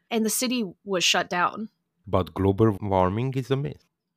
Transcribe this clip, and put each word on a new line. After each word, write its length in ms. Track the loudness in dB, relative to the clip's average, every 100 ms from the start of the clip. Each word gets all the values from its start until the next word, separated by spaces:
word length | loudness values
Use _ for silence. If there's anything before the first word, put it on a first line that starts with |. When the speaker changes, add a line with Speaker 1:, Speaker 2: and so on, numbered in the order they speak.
| _
Speaker 1:
and 140 | -2
the 60 | 0
city 340 | 0 -2 -2 -4 -8
was 220 | -4 0
shut 240 | 2 2 0
down. 400 | 0 0 -2 -10 _ _ _ -2
Speaker 2:
But 260 | 0 0
global 420 | 0 2 4 2 2
warming 540 | 0 2 2 0 -2
is 160 | -4 -4
a 60 | -4
myth. 280 | -4 -10 _ _ _